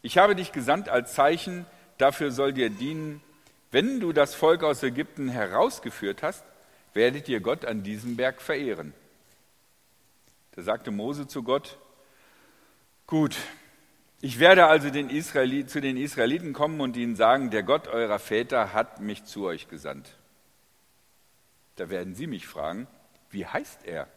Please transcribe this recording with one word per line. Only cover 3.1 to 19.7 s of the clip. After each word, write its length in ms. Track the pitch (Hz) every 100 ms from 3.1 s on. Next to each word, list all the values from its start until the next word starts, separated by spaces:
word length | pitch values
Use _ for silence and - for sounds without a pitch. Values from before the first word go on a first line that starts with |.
| 147 _ _ _ _ _
wenn 300 | 131 220 262
du 140 | 175
das 200 | 151 143
Volk 300 | - 160 165
aus 180 | 156 135
Ägypten 480 | 135 123 - - 135
herausgeführt 960 | 120 98 104 233 - 117 - 101 98
hast, 200 | 156 - - _ _ _ _
werdet 340 | 104 120 143 143
ihr 100 | 117
Gott 260 | 101 160
an 180 | 123 110
diesem 340 | 98 107 120 120
Berg 240 | 127 135
verehren." 540 | - 143 135 87 76 - _ _ _ _ _ _ _ _ _ _ _ _ _ _ _
Da 80 | -
sagte 260 | 87 110 -
Mose 380 | 101 117 143 135
zu 160 | 143
Gott: 340 | 117 139 - - _ _ _ _ _ _ _ _ _ _ _ _
"Gut, 300 | - 156 143 - - - - _ _ _ _ _
ich 140 | 135 117
werde 280 | 170 185 160
also 220 | 156 143
den 200 | 139 135
Israeli-, 560 | 147 - 147 127 139
zu 160 | 143 151
den 160 | 139 127
Israeliten 560 | 143 135 117 165 170
kommen 260 | 135 151 156
und 160 | 135
ihnen 220 | 120 120 110
sagen, 320 | 113 135 127
der 120 | 107
Gott 280 | 92 151 -
eurer 300 | 117 113 104
Väter 520 | - 110 123 131 101
hat 300 | 107 113 -
mich 240 | 104 101
zu 180 | - 104
euch 240 | 95 82
gesandt." 480 | -